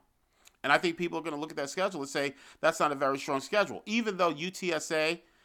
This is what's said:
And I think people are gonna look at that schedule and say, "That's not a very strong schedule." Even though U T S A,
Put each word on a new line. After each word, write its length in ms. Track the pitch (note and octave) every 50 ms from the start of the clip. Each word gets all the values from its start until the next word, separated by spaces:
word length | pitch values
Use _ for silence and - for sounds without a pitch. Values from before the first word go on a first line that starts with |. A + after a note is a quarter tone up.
| _ _ _ _ _ _ _ _ _ - _ _ -
And 100 | C3+ C#3+
I 40 |
think 200 | D#3+ - F3 E3
people 200 | E3+ F3 E3+ E3
are 40 | E3
gonna 180 | D#3 E3 D3+ C#3+
look 120 | D3+ D#3
at 60 | D3+
that 120 | D3 E3+ F3+
schedule 320 | - F#3 F#3 G#3 F#3+ D#3
and 80 | C#3 C#3
say, 260 | - D#3 C#3 C#3+ C#3+ - - - - -
"That's 200 | - D#3 D#3+ -
not 120 | F3 D3+
a 40 | C#3+
very 220 | C#3 C#3+ C3+ C#3
strong 220 | C#3 - - C#3+ C3+
schedule." 420 | C3+ - G3+ G#3 G3 C#3+ A2 F2+ -
Even 320 | G#3 G#3+ A#3 A#3 A3 G3
though 120 | F3 F3+ E3+
U 220 | D3+ D3 E3 F#3
T 220 | F#3+ - F#3+ F3 E3
S 180 | D3+ - -
A, 300 | E3 D#3 D#3 D#3+ E3+ E3 _ _ _ _